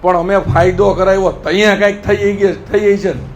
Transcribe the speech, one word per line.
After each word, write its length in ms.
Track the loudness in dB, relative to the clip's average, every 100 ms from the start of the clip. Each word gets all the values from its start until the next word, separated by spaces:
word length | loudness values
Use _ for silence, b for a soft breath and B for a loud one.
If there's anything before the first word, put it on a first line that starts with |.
પણ 140 | 2 0
અમે 220 | 2 -2
ફાયદો 560 | 0 2 2 2 0
કરાવ્યો, 360 | 2 2 2 0
તૈયા 460 | -2 -4 0 2 2
કાંઈક 260 | 0 -2
થઈ 140 | -2 -2
ગઈ, 360 | 0 0 0
થઈ 280 | -2 -4 0
ગઈ 160 | 2 0
છે 160 | -2
ને. 60 | -6 -10